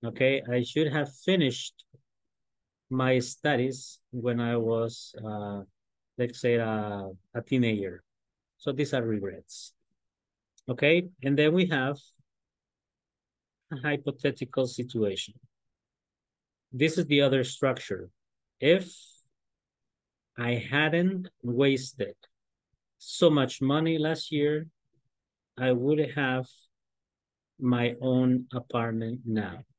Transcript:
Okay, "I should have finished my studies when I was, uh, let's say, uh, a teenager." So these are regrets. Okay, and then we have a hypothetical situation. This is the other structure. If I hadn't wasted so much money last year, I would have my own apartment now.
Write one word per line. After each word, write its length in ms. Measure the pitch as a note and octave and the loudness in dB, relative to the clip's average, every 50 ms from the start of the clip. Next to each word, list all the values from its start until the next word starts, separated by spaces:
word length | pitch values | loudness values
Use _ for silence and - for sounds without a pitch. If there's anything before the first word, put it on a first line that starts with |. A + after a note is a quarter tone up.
| - | -8
Okay, 360 | A#2 A2+ - C3+ C3 C3+ C3+ C3+ B2 | -8 -2 2 2 2 2 2 -2 0
"I 140 | B2 B2 B2 | -2 -2 -2
should 300 | - - D3+ D#3+ D3+ C#3 | 0 0 0 0 0 0
have 200 | D3+ D3 C#3+ - | -2 -2 -4 -6
finished 720 | - - - F#3 F#3 D#3+ C3 B2 - - - _ _ - _ _ - _ _ _ _ _ _ _ _ _ _ _ _ _ _ _ _ _ _ | -6 -2 0 2 2 2 0 0 -4 -10 -12 _ _ -20 _ _ -20 _ _ _ _ _ _ _ _ _ _ _ _ _ _ _ _ _ _
my 280 | C3 B2+ C3 C3 C3 B2+ | -2 0 2 4 4 4
studies 800 | B2 - - - _ D3+ C#3+ A#2+ B2 C3 C3 C3+ - - - - _ _ - | 2 0 -6 -4 _ 0 2 2 2 0 -2 -6 -10 -16 -18 -20 _ _ -10
when 260 | B2 A2+ B2 A#2+ A#2 | -4 -2 -2 0 0
I 180 | A#2 A#2 A#2+ | 0 0 2
was, 560 | A#2+ A2+ A2+ A2+ A2+ A2+ A2+ A2+ - - - - - | 0 2 2 0 0 0 -2 -4 -8 -16 -16 -16 -12
uh, 440 | A2 G#2+ G#2+ G#2 G#2 G#2 G2+ G2+ G2 _ _ _ _ _ _ _ _ _ _ - | -10 -8 -8 -6 -6 -6 -6 -8 -10 _ _ _ _ _ _ _ _ _ _ -4
let's 220 | B2 A#2+ A#2+ - | -4 -4 -4 -2
say, 180 | - B2 A#2+ A#2 | 0 2 2 2
uh, 500 | A#2 A2 A2 G#2+ G#2+ G#2+ G#2 G2+ G2 F#2+ F#2+ F#2 _ _ _ | 2 0 -2 -2 -2 -4 -6 -6 -8 -10 -12 -16 _ _ _
a 80 | A#2+ A2+ | -10 -6
teenager." 600 | - C3 C3 B2 A#2 A2 G#2 G2 F#2 E2+ F2 _ _ _ _ _ _ _ _ _ _ _ _ | -2 0 2 2 2 2 0 -2 -6 -8 -12 _ _ _ _ _ _ _ _ _ _ _ _
So 120 | - - | -6 -6
these 240 | C3+ B2+ D3 C3 - | -2 -2 -2 -2 0
are 80 | C3 A#2 | -2 0
regrets. 720 | A#2 A2 G#2 G2 G2 F2 E2 - _ - - - - _ _ _ _ _ _ _ _ _ _ _ _ _ _ _ _ _ - _ - | 0 -2 -2 -4 -6 -10 -10 -16 _ -16 -16 -16 -16 _ _ _ _ _ _ _ _ _ _ _ _ _ _ _ _ _ -20 _ -8
Okay, 400 | B2 A#2+ - C#3+ E3 F3 F3+ F3+ - _ B2+ | -4 2 4 4 4 4 2 -2 -10 _ -2
and 120 | C3+ C#3+ | 0 2
then 180 | C#3 D3+ D#3 D#3+ | 4 4 4 6
we 120 | F#3 F#3 | 4 2
have 320 | F3+ E3 C#3 C3 C3+ C#3+ - - - _ _ _ _ _ _ _ _ _ _ _ _ _ _ _ _ _ _ _ _ _ _ _ _ _ _ _ _ _ _ _ _ E3 | 2 0 0 0 -2 -4 -6 -10 -20 _ _ _ _ _ _ _ _ _ _ _ _ _ _ _ _ _ _ _ _ _ _ _ _ _ _ _ _ _ _ _ _ -12
a 60 | C3+ | -6
hypothetical 920 | B2 D3 C#3+ C#3+ C#3+ C#3+ C3+ - - C#3+ C3+ - - B2+ - - C3 B2 | -4 -2 -2 -2 -2 -6 -8 -2 -2 -2 -2 -2 -10 -6 -2 -2 -2 -2
situation. 680 | B2+ - B2 B2 - A#2 G#2+ G2+ F#2+ F#2+ - - G#2 - _ - _ _ _ _ _ _ _ _ _ _ _ _ _ _ _ _ _ _ _ _ _ _ _ _ - | -2 -6 -8 -6 -2 0 0 0 0 -4 -8 -10 -14 -20 _ -20 _ _ _ _ _ _ _ _ _ _ _ _ _ _ _ _ _ _ _ _ _ _ _ _ -2
This 260 | B2+ C#3+ D#3+ D#3+ - | 2 2 2 2 0
is 80 | E3+ | 0
the 140 | C#3 D3 C#3+ C#3 | 4 4 6 6
other 220 | C3+ C3 C3+ B2 | 6 4 2 0
structure. 680 | B2+ - - - C3+ B2+ - - - G2+ - - - _ _ _ _ _ _ _ _ _ _ | 0 -2 -2 0 0 0 -2 -4 -8 -8 -8 -8 -14 _ _ _ _ _ _ _ _ _ _
If 300 | B2+ C#3+ E3+ F#3+ F#3 - - - - - - _ _ _ _ _ _ _ _ _ _ _ _ _ _ _ _ _ _ _ _ _ _ _ _ - | 4 4 4 4 4 -4 -12 -18 -20 -20 -20 _ _ _ _ _ _ _ _ _ _ _ _ _ _ _ _ _ _ _ _ _ _ _ _ -4
I 160 | A#2 A#2+ A#2+ | -2 0 0
hadn't 760 | A#2 A2+ - B2 C#3+ D#3 D#3 D#3 E3+ F3 F#3 F#3+ F#3 F#3 - _ _ - | -2 -2 -2 0 2 2 2 2 2 2 2 0 -2 -8 -10 _ _ -6
wasted 760 | A#2+ A#2+ B2 C#3 C#3 C3+ B2+ C3+ - - - G#2 F#2+ - _ _ _ _ _ _ _ _ _ _ _ _ _ _ _ _ _ | -4 0 4 4 4 4 2 -2 -8 -6 -6 -6 -6 -8 _ _ _ _ _ _ _ _ _ _ _ _ _ _ _ _ _
so 300 | - - - - - E3+ | -12 -10 -2 4 4 6
much 300 | D3+ D3 C3+ B2+ - - | 6 6 2 0 -2 -2
money 380 | C#3 C3 C#3 D3+ D#3+ E3 E3 D#3+ | 0 2 2 2 2 0 0 0
last 340 | D3+ D#3 E3 D#3 - - D#3+ | 0 0 -2 -4 -6 -4 -2
year, 340 | D3 C#3+ D3 D3+ D3+ D#3+ D#3+ _ _ _ _ _ _ _ _ _ _ _ _ _ _ _ _ _ - | 0 2 2 0 -2 -4 -8 _ _ _ _ _ _ _ _ _ _ _ _ _ _ _ _ _ -2
I 140 | B2+ C3 B2+ | 2 2 2
would 260 | A#2+ B2 C#3 D3+ D3+ D#3 - - | 2 2 2 2 2 0 -2 0
have 300 | D3 C#3+ C3 B2+ B2+ B2+ - - - - _ _ _ _ _ _ _ _ _ _ _ _ _ _ _ _ _ _ _ | -2 0 0 0 -2 -4 -6 -12 -20 -20 _ _ _ _ _ _ _ _ _ _ _ _ _ _ _ _ _ _ _
my 340 | C3+ B2+ B2 A#2+ A#2+ A#2+ A#2 - | 0 0 2 2 2 0 0 -2
own 460 | C3 C3 B2+ B2+ B2+ B2+ B2+ B2+ B2+ - - | -2 2 2 4 4 4 2 2 0 -4 -8
apartment 680 | B2+ B2 _ - A#2+ A#2 A#2 A2+ A2+ A2+ A2+ A#2+ B2+ - | -8 -8 _ -4 -2 -2 0 -2 -4 -4 -6 -8 -8 -6
now. 380 | A#2 A2 G#2+ G#2 F#2 F2 B2 C3 _ _ | -4 -2 -2 -2 -4 -8 -12 -16 _ _